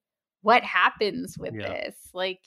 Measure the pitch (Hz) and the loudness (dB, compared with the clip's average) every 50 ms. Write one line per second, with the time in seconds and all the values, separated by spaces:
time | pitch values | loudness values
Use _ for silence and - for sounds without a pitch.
0 | _ _ _ _ _ _ _ _ - 202 233 247 240 - - 185 185 254 - - | _ _ _ _ _ _ _ _ 4 6 6 6 4 2 2 2 2 2 2 0
1 | 220 202 170 165 - - - - - - 113 107 101 - - - - - - - | -2 -2 -2 -4 -8 -10 -12 -12 -12 -10 -10 -8 -8 -8 -8 -8 -10 -12 -14 -16
2 | - - _ 180 185 190 185 - _ | -20 -16 _ -6 -6 -6 -6 -8 _